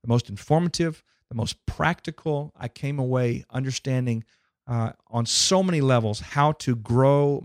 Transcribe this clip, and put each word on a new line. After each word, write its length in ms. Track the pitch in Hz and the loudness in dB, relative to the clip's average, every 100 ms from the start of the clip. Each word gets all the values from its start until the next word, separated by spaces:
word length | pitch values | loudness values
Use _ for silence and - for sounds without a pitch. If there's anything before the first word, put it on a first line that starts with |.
the 60 | 117 | 0
most 200 | 117 - | 0 0
informative, 760 | 101 - 156 175 - 165 156 _ _ _ | -8 0 2 2 0 -2 -4 _ _ _
the 80 | 120 | -6
most 280 | 104 - - | -6 -6 -10
practical. 840 | - 156 170 - - 160 143 147 - | -2 -2 -2 -8 -8 -4 -4 -6 -10
I 80 | 120 | -12
came 320 | - 139 143 | -8 -6 -2
away 460 | 127 127 123 117 - | 0 0 0 -2 -6
understanding, 760 | 127 131 123 139 127 127 113 - _ _ _ - | -6 -4 -4 -4 -2 -2 -4 -6 _ _ _ -4
uh, 280 | 117 113 - _ | -2 -2 -6 _
on 180 | 117 | -4
so 380 | 117 - - 190 | 0 0 2 2
many 180 | 185 165 | 2 2
levels 380 | 135 123 110 104 | 4 2 2 -4
how 320 | - 143 147 | -4 2 2
to 240 | 151 - | 2 -2
grow 640 | 117 107 120 135 143 143 143 | -4 0 4 6 4 2 0